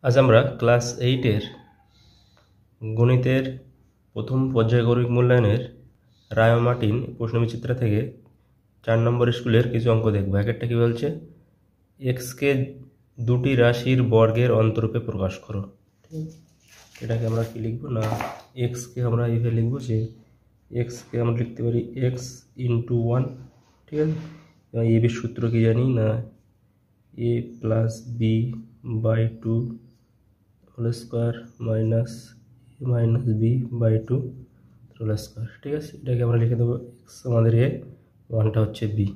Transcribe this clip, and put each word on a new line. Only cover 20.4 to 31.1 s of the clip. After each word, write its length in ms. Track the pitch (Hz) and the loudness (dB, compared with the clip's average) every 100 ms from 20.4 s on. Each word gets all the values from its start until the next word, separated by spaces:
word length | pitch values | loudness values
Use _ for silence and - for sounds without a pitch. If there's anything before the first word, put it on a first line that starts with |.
| _ _ _ | _ _ _
এক্সকে 440 | 120 117 - - 117 | -6 -6 -8 -8 -4
আমরা 120 | 117 117 | -2 -2
লিখতে 200 | 120 - 117 | -4 -4 -2
পারি 140 | 117 120 135 127 | -2 -2 -2 -2
এক্স 180 | 127 - - _ - 123 | -2 -10 -16 _ -6 -2
into 300 | 117 120 120 117 | 0 0 0 2
one। 160 | 123 135 - - _ _ _ _ | 0 -2 -6 -20 _ _ _ _
ঠিক 100 | 151 | -2
আছে? 120 | 156 156 - - - _ _ | -2 -2 -8 -18 -20 _ _
এবং 100 | 117 117 | -2 2
এ 20 | 113 | 4
বির 100 | 117 - | 4 0
সূত্র 220 | 113 - 117 | -8 -4 -2
কি 60 | 117 113 | 2 2
জানি 180 | 113 131 120 | 2 2 0
না, 80 | 107 113 117 - _ _ _ _ _ _ _ | 0 -2 -6 -16 _ _ _ _ _ _ _
a 180 | - 117 117 117 - | -6 -2 -2 -4 -8
plus 320 | 110 113 113 113 - 117 | -2 0 0 -4 -10 -2
b 20 | 113 110 120 - - _ 120 113 | 0 0 -2 -6 -14 _ -8 -4
by 200 | 113 113 113 - | 0 0 0 -2
two 200 | 113 117 127 - - _ _ _ _ _ _ _ _ | -2 -2 -2 -10 -18 _ _ _ _ _ _ _ _
whole 240 | - 117 117 | -6 -6 -6
square 360 | - | -6